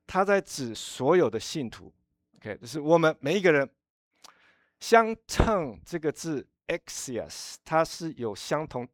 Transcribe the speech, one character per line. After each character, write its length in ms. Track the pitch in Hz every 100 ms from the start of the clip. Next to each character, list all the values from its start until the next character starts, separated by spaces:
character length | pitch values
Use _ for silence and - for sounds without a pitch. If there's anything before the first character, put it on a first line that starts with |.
| -
他 180 | 185 196
在 160 | 196
指 320 | 190 - 123
所 420 | 107 - - 127 180
有 140 | 135
的 100 | 107
信 300 | - 165 120
徒。 240 | - 87 _ _ _ _ _
OK， 200 | 110 98
就 80 | 120
是 140 | 147
我 180 | 147 165
们 180 | 160 151
每 180 | 139 190
一 40 |
个 100 | 180
人。 180 | 147 139 _ _ _ _ _ - _ _ _ _ _
相 360 | - 226 226 226 -
称 520 | - - 208 147 98 -
这 120 | 170
个 140 | 151
字， 340 | - 165 143 - _ -
exius， 880 | 170 - - - 117 76 - - -
它 220 | - 160 160
是 260 | - 160
有 220 | 135 117 101
相 320 | - 151 156
同 180 | 127 120